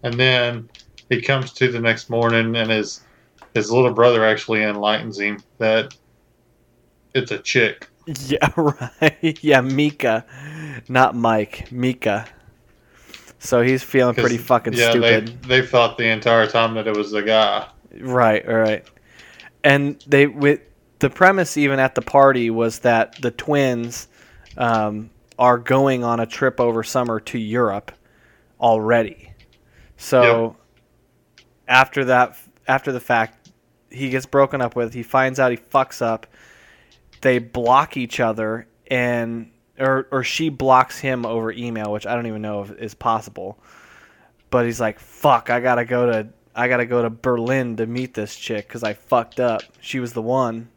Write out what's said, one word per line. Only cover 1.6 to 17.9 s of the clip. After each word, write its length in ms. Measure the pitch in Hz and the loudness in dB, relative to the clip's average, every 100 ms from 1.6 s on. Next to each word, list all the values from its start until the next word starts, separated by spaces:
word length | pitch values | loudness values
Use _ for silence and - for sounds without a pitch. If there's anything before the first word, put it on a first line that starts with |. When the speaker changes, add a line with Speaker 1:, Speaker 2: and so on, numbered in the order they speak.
| 131 | -2
Speaker 1:
the 80 | 120 | 0
next 300 | 117 113 - | -2 -2 -2
morning, 460 | 117 117 117 113 117 | -2 2 2 0 -2
and 140 | 113 | -2
his, 320 | 110 98 - _ _ _ _ - | -2 -2 -10 _ _ _ _ -6
his 180 | 104 104 | -4 0
little 220 | 117 127 | 2 2
brother 300 | 110 120 117 110 | 6 4 6 2
actually 380 | 107 - 110 | 0 -2 -2
enlightens 560 | 107 104 104 110 113 104 | -2 0 0 -2 -4 -6
him 220 | 101 104 _ _ | -6 -6 _ _
that 360 | 110 110 - - _ _ _ _ _ _ _ _ _ _ _ 135 | 0 0 -2 -12 _ _ _ _ _ _ _ _ _ _ _ -6
it's 160 | 127 | -4
a 80 | 101 | -8
chick. 480 | - 131 110 - - _ - 147 135 | -2 0 0 -2 -18 _ -14 -12 -4
Speaker 2:
Yeah, 240 | 143 143 | 0 0
<laughs> 40 | - | 0
right. 800 | 151 - 120 _ 160 - 165 151 | -2 -2 -10 _ 0 0 -4 -2
Yeah, 200 | 151 135 | 4 4
Mika. 640 | 127 135 147 143 127 113 - 131 143 156 156 131 - | 4 0 -2 0 -2 -2 -4 -18 -18 -16 -14 -16 -4
Not 260 | 127 120 120 | 2 2 2
Mike. 560 | 117 110 107 - - | 0 0 -2 -8 -14
Mika. 540 | 123 127 123 113 101 107 - - _ _ _ _ _ _ - - _ | -4 -2 -2 -2 -4 -6 -20 -20 _ _ _ _ _ _ -20 -20 _
So 220 | - 123 | 0 2
he's 220 | 120 131 | 2 0
feeling 320 | - 135 123 120 | 0 2 2 2
Speaker 1:
'Cause, 80 | |
Speaker 2:
pretty 140 | 120 120 | 0 -2
fucking 360 | 117 123 113 | 0 0 0
Speaker 1:
yeah, 200 | 123 117 | 0 2
they, 280 | 117 117 113 | 4 4 2
Speaker 2:
stupid. 220 | 110 117 | 0 -14
Speaker 1:
they 220 | 127 127 131 | 0 0 2
thought 320 | 123 117 - | 2 2 2
the 100 | 117 | -2
entire 400 | 110 120 113 110 | 0 2 4 4
time 260 | 117 113 113 | 2 0 0
that 120 | 110 | -4
it 80 | 104 | -2
was 160 | 104 | -2
the 100 | 107 | -4
guy. 460 | 101 110 104 101 - - _ | 0 2 2 0 -6 -18 _